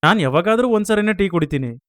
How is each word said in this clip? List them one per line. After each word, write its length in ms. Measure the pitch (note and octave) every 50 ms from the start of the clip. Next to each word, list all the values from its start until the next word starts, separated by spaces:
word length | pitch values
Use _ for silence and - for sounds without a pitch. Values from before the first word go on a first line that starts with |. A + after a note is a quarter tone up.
| -
ನಾನ್ 180 | D#3+ G#3+ A3
ಯಾವಾಗಾದ್ರೂ 460 | D#3 C3 C3 D#3+ F3 G#3+ A3 A3+ B3+ B3+
ಒಂದ್ಸರಿನೇ 440 | A3+ G#3+ G#3 G3+ A3 G#3 G#3 G#3+ G#3+
ಟೀ 160 | F3+ G3+ F#3
ಕುಡಿತೀನಿ, 480 | E3 E3+ D#3 - D3 C3+ C3+ A#2+ A#2 C3+ _